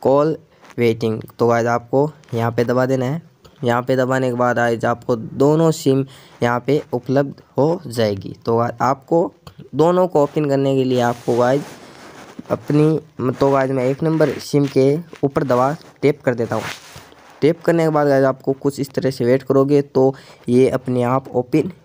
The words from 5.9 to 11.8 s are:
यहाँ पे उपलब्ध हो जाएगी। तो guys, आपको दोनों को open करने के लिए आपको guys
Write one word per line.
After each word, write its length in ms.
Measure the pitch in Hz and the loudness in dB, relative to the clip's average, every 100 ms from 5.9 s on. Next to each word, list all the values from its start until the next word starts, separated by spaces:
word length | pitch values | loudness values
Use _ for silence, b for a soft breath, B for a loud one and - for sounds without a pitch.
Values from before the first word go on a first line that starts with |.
| 135 135 B B B | 0 -2 B B B
यहाँ 160 | 120 120 | -2 -2
पे 220 | 123 143 - | -2 -4 -2
उपलब्ध 480 | 127 - 131 143 - - - | -8 -2 -2 -2 -6 -8 -2
हो 240 | 147 180 143 | 0 -2 -6
जाएगी। 460 | 117 110 101 117 - - | -2 -2 -2 -8 -10 -2
तो 100 | 117 | 0
guys, 140 | 117 - | -2 -2
आपको 520 | 123 139 - 170 202 - - - - 131 | -2 -2 -2 0 -2 -6 -20 -20 -6 0
दोनों 320 | 160 180 185 | 2 2 2
को 160 | 156 | 2
open 220 | 143 160 147 | 0 0 0
करने 300 | 135 139 135 | 0 0 0
के 80 | |
लिए 180 | 131 127 | 0 0
आपको 340 | 120 120 - 120 | 0 -2 -2 2
guys 280 | 123 143 143 - | 2 0 -4 -16